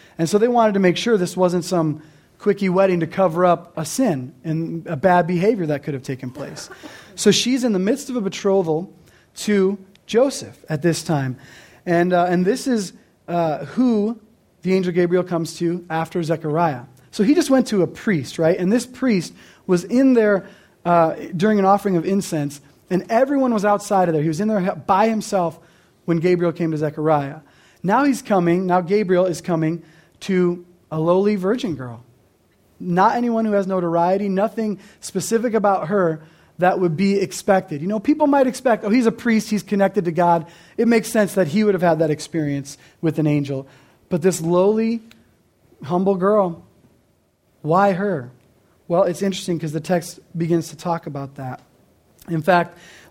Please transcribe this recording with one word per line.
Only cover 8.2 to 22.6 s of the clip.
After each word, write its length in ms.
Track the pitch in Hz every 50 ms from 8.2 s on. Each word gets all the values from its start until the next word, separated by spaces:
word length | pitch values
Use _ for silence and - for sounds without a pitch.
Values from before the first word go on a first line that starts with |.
betrothal 680 | 196 190 - - - 202 190 196 180 160 156 156 185 - - - _ _ _ _ _ _ _
to 400 | - - 214 208 196 190 190 202 196 - - _ _ _
Joseph 600 | - - 220 262 277 262 - 135 110 - - -
at 140 | - 160 143
this 220 | 143 175 156 - -
time. 340 | - 160 143 135 131 123 - - - - - - - - _ _
And, 260 | 180 170 170 175 180 180
uh, 120 | 175 175
and 180 | 180 175 175 180
this 220 | 185 247 254 -
is, 280 | 269 247 220 190 170 - - _ _ _ _ _
uh, 380 | - 170 170 165 160 147 139 147
who 540 | 131 - 208 262 247 233 208 202 220 233 - - _ _ _ _ _ _ _ -
the 100 | 180 190
angel 180 | 190 185 180
Gabriel 320 | 165 180 175 175 180 180 175
comes 320 | 180 175 165 165 147 -
to 280 | - 175 170 170 180 175
after 360 | - 160 160 160 160 - 180 165
Zechariah. 580 | 151 165 156 156 156 147 160 175 160 135 123 123 - - _ _ _
So 120 | - - 202
he 120 | 208 302
just 160 | 349 294 -
went 160 | 269 262 -
to 160 | - 220 196 170
a 40 |
priest, 520 | 156 - - - 226 196 151 123 - - -
right? 180 | 160 160 185
And 160 | 180 180 185 220
this 140 | 247 240
priest 460 | - - - 262 262 214 185 156 - - - - - - _ _
was 160 | - 180 175 180
in 300 | 180 226 247 269 269 254
there, 340 | 233 220 208 202 185 180 - - - _ _ _ _ -
uh, 300 | 170 175 170 165 160 - - - - 202
during 220 | 156 180 220 214 202
an 60 | 190
offering 300 | 190 202 202 - 202 185
of 80 | 170 156
incense, 560 | 180 196 202 180 - 175 156 143 143 143 -